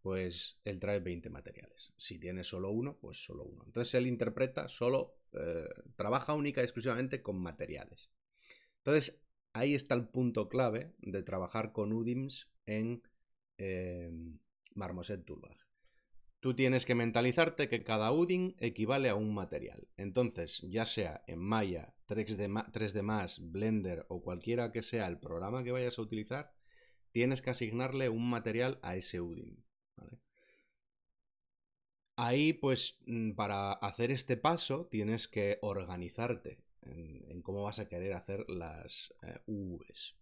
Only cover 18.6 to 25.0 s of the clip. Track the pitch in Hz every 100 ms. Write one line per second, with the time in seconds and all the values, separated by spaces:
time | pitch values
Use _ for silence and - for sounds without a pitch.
18.6 | 120 - 107 135 131 104 107 104 95 -
19.6 | - 50 - - 98 127 123 - 85 -
20.6 | 92 101 110 - 90 76 - 85 95 113
21.6 | 101 87 78 - - 104 107 104 101 104
22.6 | - 101 107 101 101 107 90 - 87 87
23.6 | 110 110 92 85 - 90 - 90 110 120
24.6 | 117 113 110 120